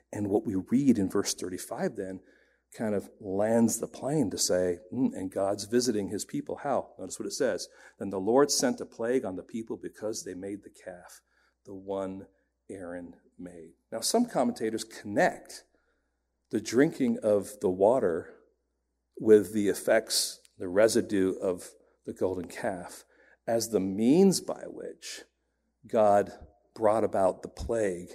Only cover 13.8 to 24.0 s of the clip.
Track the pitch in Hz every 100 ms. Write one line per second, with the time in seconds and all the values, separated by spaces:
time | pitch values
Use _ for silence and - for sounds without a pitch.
13.8 | _ 113 - 226 240 165 120 - 110 110
14.8 | - - 104 110 175 - - - - _
15.8 | _ _ _ _ _ _ _ 110 - 117
16.8 | 160 - 123 117 110 104 90 - 98 92
17.8 | 101 131 98 82 - - _ _ _ _
18.8 | _ _ _ - 110 107 92 107 101 87
19.8 | - 110 - - - - _ - 92 92
20.8 | 113 117 95 101 95 - 101 90 - -
21.8 | _ _ - - 95 90 85 - 117 90
22.8 | 90 - - _ _ _ - 117 107 104
23.8 | 95 95